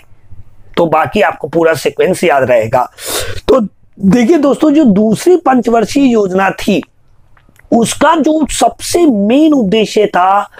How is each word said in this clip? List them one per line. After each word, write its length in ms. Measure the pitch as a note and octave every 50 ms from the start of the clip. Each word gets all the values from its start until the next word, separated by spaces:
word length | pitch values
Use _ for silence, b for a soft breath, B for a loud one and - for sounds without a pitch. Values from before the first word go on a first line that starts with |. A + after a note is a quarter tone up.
| - - - - - - - - - - - - - - -
तो 80 | - E3+
बाकी 360 | D#3 D#3 D#3 D#3 - - G#3+
आपको 260 | F#3 E3 - - -
पूरा 260 | C#3 - E3+ D#3+ D#3+ D3+
sequence 500 | C3+ - D3 - - D3 F3+ F3+ - F3+
याद 200 | E3 C#3+ C3+ C3
रहेगा। 480 | B2 B2 A2+ A2 A2+ - B2 A#2+ B B B B B B B B B B B -
तो 120 | - - - G#3 - - _ _ _ _ -
देखिए 380 | G3 F#3+ G#3+ B3 A#3 A#3+ F4
दोस्तों, 340 | D4+ C#4+ C#4 A#3+ - D#4 D#4
जो 120 | C#4 D#4+ D4+
दूसरी 520 | A3+ F3+ G3+ G#3+ A3+ G#3 - - F4 F#4
पंचवर्षीय 760 | E4 - - C4 B3 A3 A#3+ A#3 A#3 G3+ - - C#4 C#4 B3+
योजना 380 | A#3 G#3+ G3+ F3+ F3+ F#3+ G3 F#3+
थी, 340 | - - - A3 F#3+ D3 - - _ _ _ _ _ _ _ _ - - _ _ _ _ - -
उसका 440 | - A#3 A3+ - - - C#4+ D4+ E4+
जो 320 | D#4+ B3+ D#4+ D#4 D#4+ C#4 -
सबसे 560 | - - B3 A3+ - - - - - F4 F4
main 480 | D4 A3+ G3 G3+ G#3+ B3+ D4 D#4+ D#4+ D4
उद्देश्य 520 | C4 G#3 F#3 G#3+ A3 G3+ - - G#3+ G#3
था, 440 | G#3 - F3 F3+ F#3+ G3 G#3 G#3 B B